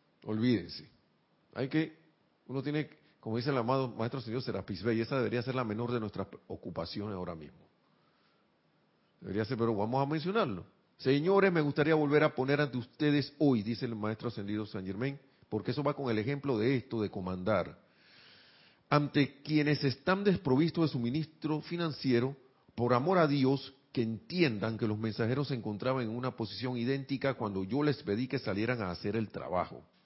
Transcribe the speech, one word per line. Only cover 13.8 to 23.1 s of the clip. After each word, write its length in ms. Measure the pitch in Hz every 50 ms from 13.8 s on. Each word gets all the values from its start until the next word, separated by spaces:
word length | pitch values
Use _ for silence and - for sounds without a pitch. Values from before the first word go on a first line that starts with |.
| 139
el 100 | 117 113
maestro 320 | 104 104 107 110 - - 120
ascendido 380 | - 107 101 101 107 107 107
Saint 200 | 104 - 101 95
Germain, 320 | 95 95 104 127 139 139 143 _ _ _ _ _ -
porque 240 | 107 107 - -
eso 100 | 123 147
va 140 | 139 147 143
con 140 | - 139 123
el 80 | 110 107
ejemplo 400 | 104 135 143 139 143 143 123 104
de 180 | 110 131 139
esto, 260 | 123 - - 117 113
de 80 | 104 95
comandar. 680 | - 101 90 92 92 92 92 107 107 90 80 76 - - _ _ _ _ _ - - - - - - - - - - - - _ _ _ _ -
Ante 520 | 143 147 147 135 - 151 139 131 - -
quienes 400 | - 151 156 151 147 147 147 -
están 400 | 147 135 - - - 180 190 196
desprovistos 640 | 202 202 175 - - 135 131 139 165 160 - 170 165
de 80 | 139
suministro 680 | - 127 117 120 131 160 151 - - - - 147 156 147
financiero, 760 | - - 175 170 170 160 131 - - 131 123 117 123 135 139 - - _ _ _ _ _ -
por 180 | - 120 120 123
amor 240 | 120 139 175